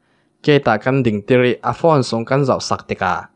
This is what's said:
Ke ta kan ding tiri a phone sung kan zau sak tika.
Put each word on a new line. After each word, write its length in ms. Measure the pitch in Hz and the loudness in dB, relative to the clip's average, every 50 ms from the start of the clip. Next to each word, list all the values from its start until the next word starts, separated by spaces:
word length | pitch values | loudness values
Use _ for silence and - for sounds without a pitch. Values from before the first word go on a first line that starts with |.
| _ _ _ _ _ _ _ _ - | _ _ _ _ _ _ _ _ 0
Ke 180 | 151 147 139 - | 2 2 2 2
ta 140 | 123 110 107 | 0 0 0
kan 240 | - 131 135 139 | 0 -2 0 0
ding 200 | 123 117 104 101 | 0 0 -2 -2
tiri 360 | - - 127 123 123 123 107 - | 0 2 2 2 2 2 0 -2
a 100 | - 120 120 | -4 -8 -4
phone 280 | - - 170 156 135 120 | 0 2 2 4 2 2
sung 200 | - 120 113 117 | 0 -4 -6 -4
kan 200 | - 135 143 143 | -2 -2 0 0
zau 180 | 127 101 82 | 0 0 -2
sak 240 | - - 104 - - | -2 -4 -6 -6 -6
tika. 420 | - 107 - 98 90 85 82 - - _ | -8 -6 -4 -4 -4 -4 -4 -8 -14 _